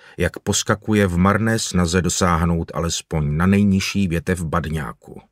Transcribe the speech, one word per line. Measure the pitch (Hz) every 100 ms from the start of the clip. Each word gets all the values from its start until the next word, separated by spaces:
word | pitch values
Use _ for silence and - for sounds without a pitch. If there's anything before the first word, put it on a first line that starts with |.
| - -
jak | 85 -
poskakuje | - 101 - 107 - 107 98
v | 87
marné | 95 101 113 113
snaze | - 90 85 90
dosáhnout | 85 - 90 85 85 82 82
alespoň | 76 82 - - 82 73 76
na | 92
nejnižší | 101 101 95 - 101 95
větev | 82 - 90
badňáku. | 80 85 73 78 65 - - - -